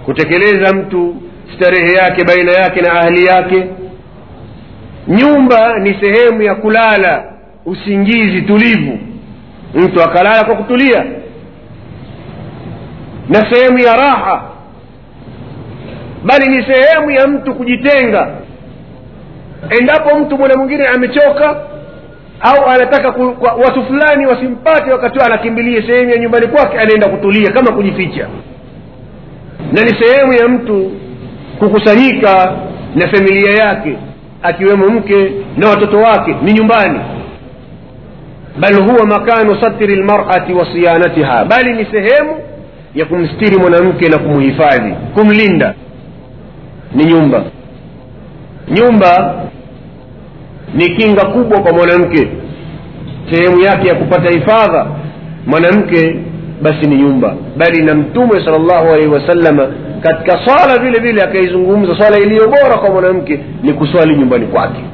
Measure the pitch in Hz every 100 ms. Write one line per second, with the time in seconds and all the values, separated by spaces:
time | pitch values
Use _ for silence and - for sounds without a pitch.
0 | - 135 151 175 208 196 190 196 180 180
1 | 175 170 - - - - 180 180 170 185
2 | 185 175 175 180 175 185 185 180 170 170
3 | 170 175 180 185 180 185 185 - - -
4 | - - - - - - - - - -
5 | - 190 285 294 254 233 226 220 196 196
6 | 202 214 240 220 208 196 214 220 220 202
7 | 185 139 - - - - 165 185 202 196
8 | 202 233 208 185 165 208 233 208 143 117
9 | - - - - - - - - 185 170
10 | 165 170 202 226 220 208 208 247 269 208
11 | 123 - - - - - - - - -
12 | - - - - - - - - - -
13 | - - - 196 214 240 254 247 240 233
14 | 285 240 190 180 - - - - - -
15 | - - - - - - - - - -
16 | - - - 269 269 262 220 262 285 320
17 | 294 269 277 285 269 240 247 247 269 277
18 | 240 208 139 - - - - - - -
19 | - - - - - - - 226 247 302
20 | 294 294 294 269 269 262 269 285 262 247
21 | 247 285 285 285 294 294 - - - -
22 | - - - - 233 277 262 254 254 285
23 | 262 247 254 247 233 226 254 254 214 277
24 | 302 285 269 247 254 240 320 311 277 254
25 | 247 269 240 220 226 226 240 233 220 247
26 | 247 233 233 233 226 294 - - 220 214
27 | 202 196 196 214 202 233 254 - 196 165
28 | 175 147 113 - - - - - - -
29 | - - - - - - 160 190 233 214
30 | 233 269 269 247 240 247 - 202 190 196
31 | - - - - - - 214 208 214 208
32 | 262 - 208 190 185 190 - - - -
33 | 175 202 196 196 202 208 214 190 151 123
34 | 139 - - - 175 175 190 202 190 226
35 | 202 202 196 196 - - 214 202 208 208
36 | 226 208 165 139 156 214 220 226 185 127
37 | - - - - - - - - - -
38 | - - - - - - 190 202 196 247
39 | 214 208 208 226 214 196 226 202 208 196
40 | 196 208 - 185 180 180 160 170 170 170
41 | 175 165 139 120 - 233 247 226 208 214
42 | 202 285 302 311 - - - - - 147
43 | 156 175 165 - 208 190 180 170 185 170
44 | 170 151 143 143 135 131 151 131 104 -
45 | - 202 214 208 208 165 131 - - -
46 | - - - - - - - - - 127
47 | 156 165 147 117 - - - - - -
48 | - - - - - - - 185 240 220
49 | 185 180 190 - - - - - - -
50 | - - - - - - - 143 175 196
51 | 220 202 196 247 233 202 175 170 175 175
52 | 175 160 127 - - - - - - -
53 | - - - 165 180 180 190 185 190 165
54 | 156 175 170 170 180 220 208 160 143 -
55 | - - - - - 151 170 208 170 170
56 | 160 160 - - - - 156 151 151 139
57 | 143 131 110 92 - 143 170 170 156 151
58 | 135 233 247 196 170 156 165 180 165 156
59 | 156 143 151 175 165 147 135 - - -
60 | 160 - 185 175 240 277 285 247 254 226
61 | 240 214 185 190 180 185 180 208 190 165
62 | 208 208 202 214 220 285 269 214 196 185
63 | 180 185 147 143 - - 139 - 147 175
64 | 160 143 127 123 113 - - - -